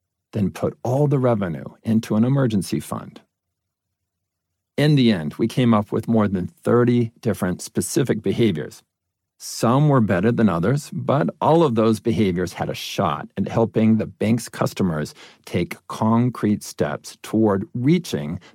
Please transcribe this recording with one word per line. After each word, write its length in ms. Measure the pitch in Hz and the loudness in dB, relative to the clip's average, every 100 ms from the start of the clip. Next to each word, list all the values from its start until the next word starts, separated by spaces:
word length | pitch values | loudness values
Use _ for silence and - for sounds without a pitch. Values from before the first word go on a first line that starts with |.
| _ _ _ | _ _ _
then 200 | 110 92 | -4 -4
put 260 | - 85 - | -2 -6 -4
all 220 | 117 131 147 | -4 0 2
the 140 | 143 | 2
revenue 460 | 127 113 95 73 - - | 2 0 -2 -6 -12 -10
into 320 | - 110 - 107 | -2 0 0 0
an 80 | |
emergency 560 | 120 139 131 104 85 110 | 2 2 2 0 -2 -6
fund. 400 | - 57 - - _ _ _ _ _ _ _ _ _ _ _ _ _ _ _ - | -6 -10 -12 -18 _ _ _ _ _ _ _ _ _ _ _ _ _ _ _ 0
In 180 | 147 147 | 4 6
the 160 | 117 | 4
end, 220 | 98 76 | 2 -2
we 160 | - 113 | -2 -2
came 240 | - 120 | 2 4
up 180 | 110 104 | 4 2
with 160 | 110 107 | -4 0
more 220 | 113 104 | 2 2
than 180 | 98 90 | 0 -4
thirty 640 | - - 117 123 120 117 - | -6 0 4 4 2 0 -4
different 420 | 113 92 90 90 | -4 -2 -2 -4
specific 600 | - - - - 127 110 | -6 -6 -2 -2 0 -2
behaviors. 640 | 98 107 117 80 62 - _ _ _ _ _ _ | -2 0 0 0 -6 -14 _ _ _ _ _ _
Some 520 | - - 113 131 151 | -14 -4 0 2 4
were 100 | 139 | 4
better 320 | 107 92 107 | 2 2 2
than 160 | 117 110 | 2 2
others, 420 | 85 92 143 - | 2 0 -2 -4
but 360 | 165 120 135 175 - | -8 -2 0 -2 -2
all 200 | 131 160 | 2 4
of 120 | 156 113 | 4 2
those 240 | 110 107 | 2 2
behaviors 540 | 120 104 101 87 87 | -2 0 0 0 -4
had 160 | - 76 | -6 -8
a 40 | |
shot 540 | - - - 92 73 - - | -6 -8 -2 -2 -2 -6 -6
at 140 | 98 | -4
helping 480 | - 113 - 110 110 | 0 0 2 4 2
the 80 | - | 0
bank's 420 | - 104 120 - | -4 0 0 -4
customers 680 | - 120 - 95 78 76 - - _ | -6 -4 -2 -2 -2 -6 -10 -20 _
take 320 | - 92 87 - - | -6 -4 -4 -6 -14
concrete 760 | - 110 113 123 - 107 101 | -4 0 2 0 0 -2 -2
steps 540 | - - 76 73 - - | -4 -6 -4 -4 -12 -18
toward 460 | - 110 110 95 104 | -4 0 2 0 -4
reaching 680 | 123 127 175 170 76 73 90 - | -4 0 0 0 -8 -6 -10 -12